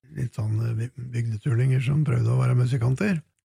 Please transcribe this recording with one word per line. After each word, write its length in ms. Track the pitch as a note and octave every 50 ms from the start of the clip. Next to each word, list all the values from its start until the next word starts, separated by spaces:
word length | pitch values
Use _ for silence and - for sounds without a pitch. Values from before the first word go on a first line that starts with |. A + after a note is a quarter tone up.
| _ C3 D#3
litt 180 | D3 C3 A#2 -
sånn, 260 | - A2 G#2+ A2 A2
eh, 120 | A2+ A#2 A2+
by-, 180 | A2 A#2 A#2+ _ B2+ A#2+ B2+
bygdeturlinger 680 | A#2+ A#2+ A#2 A#2 A2 G#2+ - D3+ A#2 A#2 C3 C3 C3 C3 B2+
som 200 | B2 C#3+ D3+ D3+
prøvde 220 | - B2 A#2+ A2+ A2+
å 100 | B2 C3
være 160 | B2+ B2 B2
musikanter. 680 | B2 B2 A#2+ C3+ B2 A2+ B2+ C3 - G3 G#3 F#3+ D#3 - _ _ _